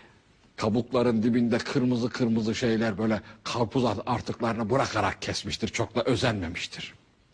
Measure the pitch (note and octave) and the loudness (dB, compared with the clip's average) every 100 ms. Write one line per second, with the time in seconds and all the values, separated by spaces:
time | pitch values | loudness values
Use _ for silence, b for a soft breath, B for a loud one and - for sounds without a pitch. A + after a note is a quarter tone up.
0 | B B _ _ _ - G#2+ A#2+ A#2 B2 | B B _ _ _ -2 0 0 2 2
1 | A#2+ A2+ A#2+ A#2+ A#2+ A#2 - C3+ B2 A#2+ | 4 4 4 4 2 0 0 0 2 2
2 | A#2+ - A#2+ A2+ A2 G#2 A#2+ A2 A2+ F#2+ | 0 0 2 2 0 0 0 2 0 0
3 | A2 G#2 B B - A#2+ G#2+ C3+ A#2+ G#2 | 0 0 B B -6 -2 0 2 2 0
4 | - A#2+ - - A#2 A3+ D3+ C3+ A#2+ A2 | -2 -4 -4 -4 -2 -2 0 2 2 0
5 | G2+ - - - F2 - - - A2 B2 | -2 -2 -6 -6 -6 -4 -4 -4 -2 0
6 | B2+ A2 B2+ G#2 E2+ F2 - - - - | 0 2 0 0 -4 -6 -10 -10 -14 -16
7 | _ _ _ | _ _ _